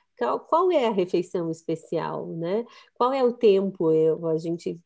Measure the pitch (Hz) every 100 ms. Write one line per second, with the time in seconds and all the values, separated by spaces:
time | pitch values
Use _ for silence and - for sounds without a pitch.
0 | _ - 240 - - 320 370 320 233 202
1 | 160 175 175 185 165 160 - 160 - 165
2 | 156 156 175 170 165 208 233 - _ -
3 | 247 269 247 240 226 196 196 190 160 160
4 | 160 156 165 160 165 170 185 170